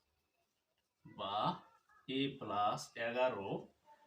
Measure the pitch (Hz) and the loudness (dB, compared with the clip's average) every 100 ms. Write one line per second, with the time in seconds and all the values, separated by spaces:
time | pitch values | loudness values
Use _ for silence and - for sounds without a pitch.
0 | _ _ _ _ _ _ _ _ _ _ | _ _ _ _ _ _ _ _ _ _
1 | - - 95 104 143 180 - - _ - | -16 -8 -2 0 0 -2 -10 -20 _ -16
2 | - 131 135 - 110 104 104 139 - 117 | -4 0 0 -2 -2 2 2 2 -4 -4
3 | 117 120 127 104 98 - - _ - - | -2 4 4 2 -2 -4 -6 _ -20 -20